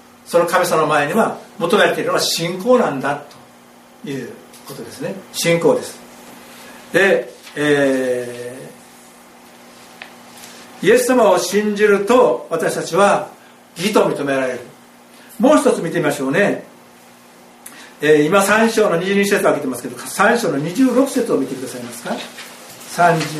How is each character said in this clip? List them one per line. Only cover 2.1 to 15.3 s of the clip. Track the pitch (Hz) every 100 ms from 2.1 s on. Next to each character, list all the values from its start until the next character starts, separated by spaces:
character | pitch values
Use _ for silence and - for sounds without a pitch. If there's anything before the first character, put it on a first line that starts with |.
| 156
は |
信 | - - 165 185
仰 | 214 247
な | 143
ん | 139
だ | 139 143 - - - - - - - -
と | -
い | 135
う | 113 110 - - -
こ |
と | -
で | -
す | -
ね。 | 175 196 -
信 | - 170 170
仰 | 151 -
で |
す。 | - - - - - - - - - - -
で、 | 165 190 170 - - - -
え | 147 143 139 131 131 123 120 120 123 127 - - - - - - - - - - - - - - - - - - - - - -
ー、 | 170
イ |
エ | 247
ス | 247
様 | 254 208
を | -
信 | - 196 214 202
じ | 208
る | 202 196
と、 | 254 175 - -
私 | 160 180
た | -
ち | - 165
は | 202 - - - - - - -
義 | 190
と | 208 165
認 | - 139
め | 135
ら | 127
れ |
る。 | 123 - - - - - - -